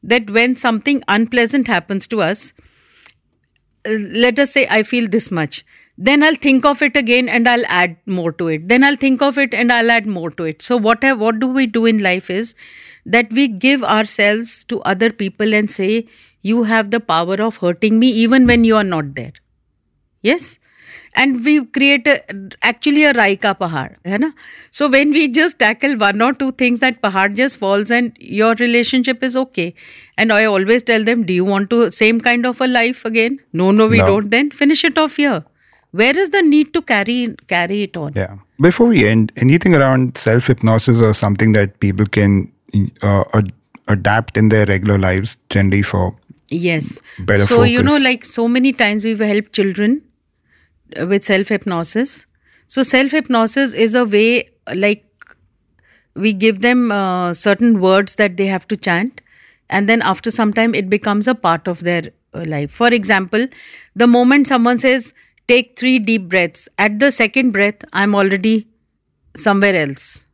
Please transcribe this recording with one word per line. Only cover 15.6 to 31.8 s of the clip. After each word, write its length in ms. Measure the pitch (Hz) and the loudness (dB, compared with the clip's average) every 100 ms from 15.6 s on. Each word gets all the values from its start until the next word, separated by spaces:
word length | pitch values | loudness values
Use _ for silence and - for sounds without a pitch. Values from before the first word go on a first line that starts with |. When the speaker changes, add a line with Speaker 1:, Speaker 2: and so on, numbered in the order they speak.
| 208 | -2
Speaker 1:
say, 360 | - 190 220 226 _ _ _ | -4 -2 -2 -4 _ _ _
"You 200 | 190 226 | -4 -2
have 260 | 220 226 214 | 0 0 0
the 80 | 226 | -4
power 400 | 220 165 170 190 220 | -2 -2 -2 -4 -4
of 60 | 214 | -4
hurting 400 | 175 170 220 226 | -4 -2 0 2
me 100 | 254 226 226 | 2 2 2
even 200 | 262 247 | 4 4
when 180 | 240 | 4
you 120 | 226 220 | 4 2
are 80 | 196 165 | 0 -4
not 180 | 147 135 | -6 -10
there." 160 | 117 - _ _ _ _ _ _ _ _ | -14 -18 _ _ _ _ _ _ _ _
Yes? 360 | 202 330 - - _ _ - - - - | -2 -2 -4 -14 _ _ -20 -20 -8 -2
And 280 | 269 247 | 0 0
we 200 | 240 302 247 | 2 0 0
create 420 | - 277 277 294 | 0 2 2 2
a, 120 | 277 - 196 196 - | -2 -2 -16 -16 -6
actually 420 | 220 240 - 294 | -4 -2 0 2
a 80 | 302 | 2
Rai 240 | 254 202 196 | 4 0 0
ka 180 | 202 | -2
pahar, 400 | 190 175 160 131 - | -2 -4 -6 -8 -12
hai 120 | 175 202 | -8 -4
na? 80 | 311 - - - - | -4 -6 -20 -20 -18
So 160 | - 285 | -4 2
when 180 | 262 294 | 2 2
we 160 | 294 302 | 2 2
just 300 | 247 330 - | 2 0 2
tackle 360 | 214 240 277 262 | -2 0 -4 0
one 240 | 202 202 | 0 2
or 120 | 233 | 0
two 180 | 262 269 262 | 0 -4 -2
things, 180 | 247 240 | -2 0
that 200 | 254 240 | -2 -2
pahar 240 | 208 190 196 202 | -4 0 -2 0
just 180 | 262 - | -2 -2
falls 320 | 196 202 208 240 | -2 -2 0 -2
and 180 | 240 - | -2 -8
your 360 | - 196 220 | -12 0 0
relationship 680 | 226 240 233 233 262 247 254 | 2 0 0 0 -2 -2 -2
is 140 | 262 247 | -4 -4
okay. 320 | 262 - 170 - - - - - | -6 -6 -6 -8 -20 -20 -16 -4
And 140 | 226 | 0
I 120 | 208 | 2
always 380 | 220 196 190 240 | 2 0 2 0
tell 220 | 233 226 220 | 2 0 0
them, 120 | 240 | -2
"Do 80 | 190 | -2
you 120 | 180 185 | -2 0
want 200 | 196 196 | -2 0
to 160 | 233 | 0